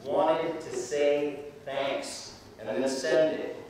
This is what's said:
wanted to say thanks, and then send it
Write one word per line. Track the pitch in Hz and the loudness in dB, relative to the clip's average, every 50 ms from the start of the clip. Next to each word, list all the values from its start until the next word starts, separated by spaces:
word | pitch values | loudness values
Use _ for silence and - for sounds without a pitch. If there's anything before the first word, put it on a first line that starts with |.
| 127 | -6
wanted | 135 147 143 147 160 160 160 165 165 156 160 | -2 2 4 4 4 4 2 0 -2 -4 -6
to | 160 - - | -8 -8 -6
say | - - - 151 143 147 143 147 147 147 147 143 143 - - - - - | -6 -4 -2 0 2 4 4 4 4 2 0 -2 -6 -10 -12 -14 -12 -10
thanks, | 139 135 139 139 135 135 139 139 - - - - - - - - - - - | -6 -4 -2 0 0 0 -2 -4 -6 -10 -10 -12 -14 -16 -18 -18 -20 -16 -10
and | 110 110 | -6 -4
then | 123 131 131 135 | -2 0 0 0
send | 131 - - 160 127 127 127 151 143 - | 0 0 0 4 6 6 6 6 4 0
it | - - - - - - | -4 -6 -6 -8 -12 -14